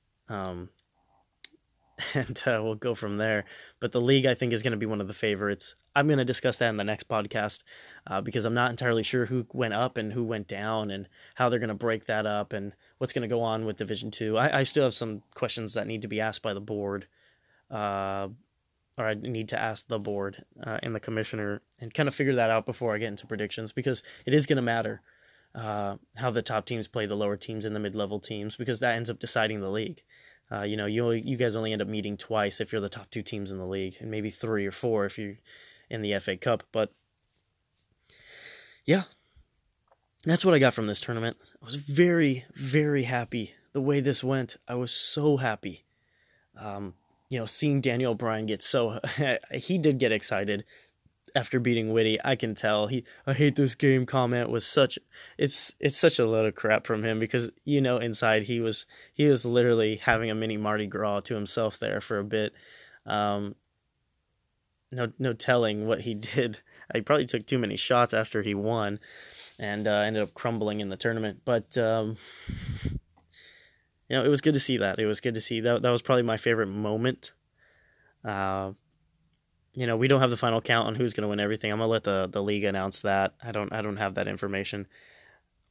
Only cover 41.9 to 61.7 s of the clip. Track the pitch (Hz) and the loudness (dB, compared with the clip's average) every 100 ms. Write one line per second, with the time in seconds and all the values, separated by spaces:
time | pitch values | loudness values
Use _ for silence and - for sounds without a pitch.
41.9 | 143 175 170 147 127 - - 135 147 151 | 4 6 6 4 2 -6 -10 0 2 2
42.9 | 143 120 127 117 120 104 - _ 139 135 | 2 0 -2 -2 -6 -8 -12 _ -2 2
43.9 | 143 139 127 127 135 120 - - 123 123 | 2 2 0 0 -2 -4 -8 -8 -4 -2
44.9 | - - - 147 139 127 107 98 85 _ | -2 -4 0 4 4 2 -4 -8 -12 _
45.9 | _ _ _ _ _ _ - 107 101 101 | _ _ _ _ _ _ -14 -10 -8 -10
46.9 | 92 _ _ - 127 110 - 151 139 131 | -12 _ _ -8 -6 -4 0 2 2 2
47.9 | 120 127 107 117 110 110 104 - 135 117 | 2 2 0 0 -2 -2 -2 0 2 2
48.9 | 113 - - 143 117 - 135 - 180 156 | -2 -4 -2 0 0 -4 -8 -2 2 4
49.9 | 135 123 107 - 104 101 101 - - _ | 4 4 2 0 -2 -2 -2 -6 -18 _
50.9 | _ _ _ - 139 117 131 120 117 110 | _ _ _ -4 -2 0 0 2 2 2
51.9 | 113 110 110 135 131 117 104 110 104 104 | 4 4 2 0 0 -2 -2 0 2 0
52.9 | 127 - - - 135 147 131 139 - 143 | -4 -8 -8 -2 2 4 4 2 4 4
53.9 | 131 123 135 123 120 117 117 - - 131 | 4 4 2 2 0 0 -2 2 4 4
54.9 | - - - - - 143 - - - 147 | 2 -12 -20 -14 -2 -2 0 -8 -2 -2
55.9 | - 165 - 113 110 110 - 110 110 - | 4 4 6 4 4 2 2 2 2 2
56.9 | 110 110 110 110 127 117 - - 143 135 | -2 0 0 0 0 -2 -6 0 2 4
57.9 | 123 117 107 113 110 107 120 113 110 - | 2 0 0 4 4 2 -2 0 -2 -4
58.9 | - - - 147 131 120 120 120 113 107 | -10 -6 4 6 6 4 4 6 6 4
59.9 | 107 - 113 113 110 110 107 107 107 104 | 2 2 2 2 -2 -2 -2 0 0 -2
60.9 | 98 104 101 - 110 104 - 110 | -2 -2 -2 -2 -4 -4 -2 -2